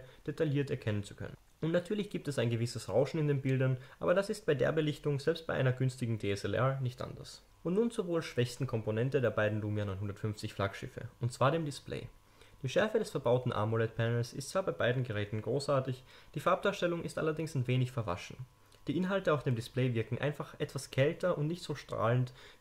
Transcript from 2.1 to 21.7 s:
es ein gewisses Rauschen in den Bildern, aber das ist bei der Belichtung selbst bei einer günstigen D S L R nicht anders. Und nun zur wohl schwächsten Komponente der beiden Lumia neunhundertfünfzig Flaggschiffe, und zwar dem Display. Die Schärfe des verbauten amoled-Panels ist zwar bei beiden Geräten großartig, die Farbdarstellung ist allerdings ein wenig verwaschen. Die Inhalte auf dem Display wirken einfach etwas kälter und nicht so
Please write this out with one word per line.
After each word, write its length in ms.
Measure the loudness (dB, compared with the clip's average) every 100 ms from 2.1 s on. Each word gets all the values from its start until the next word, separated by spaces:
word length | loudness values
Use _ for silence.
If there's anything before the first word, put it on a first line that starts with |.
| -4 -4
es 100 | 0
ein 100 | 2
gewisses 380 | 2 -2 -4 0
Rauschen 320 | 2 2 2
in 80 | 2
den 140 | 2
Bildern, 340 | 2 2 2 0 -4 -2
aber 140 | 2
das 160 | 4 2
ist 160 | -2 2
bei 80 |
der 180 | 4 4
Belichtung 480 | 2 0 0 0 0
selbst 260 | 0 0 0
bei 100 | 2
einer 180 | 2
günstigen 460 | 4 2 0 -2 0
D 120 | 0
S 140 | 0 0
L 80 |
R 260 | 2 2 0
nicht 220 | -2 -4
anders. 420 | -10 -10 -14 -16 -20 -8
Und 100 | -2
nun 180 | 2 2
zur 160 | 0 0
wohl 140 | 0
schwächsten 440 | -2 0 0 0 -2
Komponente 540 | -2 0 0 2 2
der 120 | 2
beiden 280 | 2 2 2
Lumia 240 | 0 0
neunhundertfünfzig 720 | -2 -2 -4 -4 -4 -4 -6
Flaggschiffe, 560 | -2 -2 -2 -10 -10 -12 -4
und 140 | -4
zwar 180 | 2 2
dem 140 | 2 -2
Display. 420 | -6 -8 -8 -10 -16 -20 -20 -20 -8
Die 80 | 0
Schärfe 280 | 2 4 2
des 140 | 0
verbauten 420 | -2 2 2 2
amoled-Panels 800 | 0 0 2 0 0 0 0 -2
ist 160 | -6 -4
zwar 140 | -2
bei 80 | -2
beiden 320 | 0 2 2
Geräten 380 | 0 -2 -2 -4
großartig, 640 | -2 -2 2 2 0 -4 -8 -20 -12
die 60 | -2
Farbdarstellung 640 | 0 2 2 2 0 0
ist 160 | -4 -2
allerdings 340 | -2 0 -2
ein 140 | -2 2
wenig 240 | 2 2
verwaschen. 460 | -2 -4 -4 -6 -14 -16 -18 -20 -12 -4
Die 100 | 0
Inhalte 360 | 2 2 2
auf 100 | 2
dem 120 | 2 -2
Display 380 | -2 0 0
wirken 260 | 0 -2 -2
einfach 400 | -2 -4 -8 -6
etwas 300 | -6 -6 -4
kälter 480 | 2 2 2 0 2
und 100 | 0
nicht 140 | -2
so 140 | -6